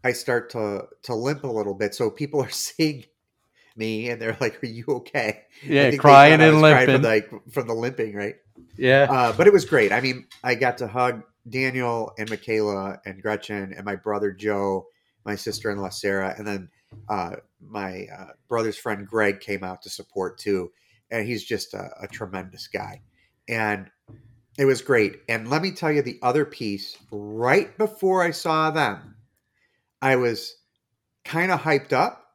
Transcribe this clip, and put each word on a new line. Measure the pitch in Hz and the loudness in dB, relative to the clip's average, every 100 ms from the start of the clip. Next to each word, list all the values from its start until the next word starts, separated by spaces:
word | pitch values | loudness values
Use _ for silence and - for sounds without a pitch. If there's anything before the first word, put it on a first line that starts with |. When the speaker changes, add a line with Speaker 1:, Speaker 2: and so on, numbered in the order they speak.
| 127 | -2
Speaker 1:
I | |
start | 123 - 120 - | -4 -2 -4 -4
to, | 120 107 101 - - | -6 -6 -6 -10 -18
to | - 113 | -8 -4
limp | 127 147 | -4 -4
a | 139 | -6
little | 110 101 | -4 -4
bit. | 98 107 - | -4 -4 -2
So | 117 | -4
people | - 143 147 | -4 -6 -4
are | 120 | -4
<laughs> | |
seeing | - - - 160 139 - _ _ _ _ _ _ - | -6 -10 -2 -2 -2 -16 _ _ _ _ _ _ -8
me | 110 110 120 | -6 -6 -6
and | 117 | -6
they're | 113 110 | -6 -4
like, | 117 - | -4 -4
"Are | 123 | -10
you | 113 117 | -10 -6
okay?" | 127 - 147 110 - _ - | -6 -4 -4 -4 -6 _ -20
Speaker 2:
Yeah, | 143 139 | 0 4
Speaker 1:
I | 139 | 4
think | |
they | 135 | 6
Speaker 2:
crying | 147 139 147 156 | 10 12 12 10
Speaker 1:
thought | |
I | 156 | 8
Speaker 2:
and | 156 | 10
Speaker 1:
was | |
crying | 156 139 127 | 8 8 6
Speaker 2:
limping. | 127 | 4
Speaker 1:
from, | 120 110 104 107 | 4 2 -2 -18
like, | - | -10
from | - 117 | -8 -6
the | |
limping, | 113 120 127 110 101 | -4 -6 -6 -8 -6
right? | 101 - _ - - - | -8 -10 _ -20 -20 -2
Speaker 2:
Yeah. | 127 135 139 | 4 4 4
Speaker 1:
Uh, | 131 123 107 | 2 0 6
but | 185 | 6
it | |
was | 196 - | 6 4
great. | 147 104 | 2 4
I | 107 | 2
mean, | 127 127 - - | -2 -6 -12 -10
I | 123 120 | -4 0
got | 127 123 | -2 -2
to | 120 | -6
hug | 117 123 117 - _ 113 | -2 -2 -2 -12 _ -12
Daniel | 120 131 127 123 117 110 - | -6 -4 -4 -4 -4 -6 -10
and | 110 | -8
Michaela | 110 - 110 104 98 95 95 - | -8 -4 -2 -2 -4 -8 -10 -14
and | 95 | -10
Gretchen | 107 104 - 104 98 | -6 -6 -6 -10 -10
and | - 101 | -12 -10
my | 95 | -8
brother | 107 104 104 | -6 -4 -4
Joe, | 92 104 101 98 95 92 _ _ _ 104 | -4 -4 -2 -2 -4 -8 _ _ _ -10
my | 104 | -8
sister-in-law | - 101 113 101 95 | -8 -8 -8 -8 -8
Sarah, | - 104 98 95 - | -6 -4 -4 -4 -8
and | 107 | -10
then, | 101 90 _ _ 107 101 | -10 -12 _ _ -20 -8
uh, | 104 87 - _ _ | -6 -6 -10 _ _
my, | 98 104 98 92 - - | -16 -12 -10 -12 -16 -18
uh, | 87 - _ | -20 -20 _
brother's | 117 113 104 | -4 -4 -6
friend | - 101 98 | -8 -8 -6
Greg | 113 104 98 | -2 -2 -2
came | - 98 | -8 -10
out | 92 92 | -8 -12
to | - | -16
support | - 98 98 92 - | -18 -12 -8 -8 -6
too. | 104 95 87 _ _ _ _ | -4 -4 -4 _ _ _ _
And | 117 107 | -8 -6
he's | 117 | -8
just | - 110 - | -6 -8 -8
a, | 101 95 - | -12 -14 -14
a | 101 | -16
tremendous | - 104 95 92 - - | -14 -12 -12 -12 -18 -12
guy. | 98 98 95 _ _ _ _ - | -10 -10 -16 _ _ _ _ -8
And | 113 107 101 95 _ _ - _ _ _ - | -4 -2 -4 -8 _ _ -20 _ _ _ 0
it | 139 | 0
was | 123 | 0
great. | - 123 101 - - | 0 2 2 -2 -6
And | 117 110 | -6 -2
let | 147 | -4
me | 185 | -4
tell | - 160 | -4 -2
you | 147 | 0
the | 127 110 | -2 -4
other | 120 135 147 | -2 0 -2
piece, | - 110 98 - - _ | -6 -8 -8 -12 -20 _
right | 104 104 110 120 165 - - | -14 -12 -4 2 2 0 -4
before | 214 214 190 185 | -6 -2 0 0
I | 170 | 0
saw | 151 170 156 156 | -2 -2 0 0
them, | 156 131 98 - - _ _ _ _ _ _ _ _ | 0 -2 -4 -14 -20 _ _ _ _ _ _ _ _
I | 135 127 | 0 2
was | 123 107 - - _ _ _ _ _ _ - | 0 -2 -10 -18 _ _ _ _ _ _ -10
kinda | 160 185 170 | -4 -2 -2
hyped | 156 147 - | 0 -2 0
up | 131 196 - _ | 0 0 -4 _